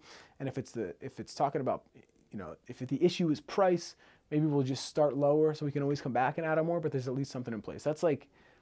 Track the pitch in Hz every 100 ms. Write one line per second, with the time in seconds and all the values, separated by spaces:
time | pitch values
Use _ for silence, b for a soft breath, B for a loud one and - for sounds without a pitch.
0 | B B B B 135 131 - 120 92 -
1 | 139 - 101 - 143 147 127 87 _ 127
2 | - _ _ 104 82 80 - 127 127 139
3 | 175 175 170 143 - - 190 175 - -
4 | b b - 151 156 143 131 131 - -
5 | 147 131 143 151 156 151 147 147 143 143
6 | 139 120 135 151 160 160 165 170 156 135
7 | 127 131 139 131 120 110 - 76 147 156
8 | 170 139 - b b b